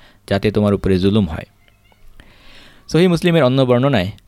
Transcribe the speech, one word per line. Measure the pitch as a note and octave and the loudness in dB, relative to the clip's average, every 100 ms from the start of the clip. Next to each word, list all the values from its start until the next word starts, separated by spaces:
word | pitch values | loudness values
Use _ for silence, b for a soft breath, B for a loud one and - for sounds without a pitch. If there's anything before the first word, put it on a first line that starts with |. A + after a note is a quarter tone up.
| b b - | b b -6
যাতে | G2 G#2+ | -4 -2
তোমার | G#2 G#2 | 0 0
উপরে | G2 F#2+ F#2 | 0 0 0
জুলুম | F#2+ G#2+ F#2 | 2 0 -2
হয়।" | D#2+ - _ _ _ _ _ - - b b b b b b b | -6 -14 _ _ _ _ _ -20 -20 b b b b b b b
সহিহ | D#3+ F#3 | 0 0
মুসলিমের | E3 F3+ E3 | 0 0 2
অন্য | B2+ C3+ | 2 2
বর্ণনায় | B2+ B2 C#3 B2 F#2 - | 2 2 2 -2 -4 -8